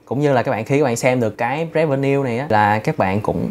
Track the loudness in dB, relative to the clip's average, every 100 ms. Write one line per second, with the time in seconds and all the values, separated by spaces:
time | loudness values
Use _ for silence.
0 | -8 -2 2 2 0 -4 0 0 0 0
1 | 0 2 0 -2 -4 -4 -2 0 0 0
2 | 0 0 0 -4 2 4 4 2 0 0
3 | 0 0 -2 -2 -4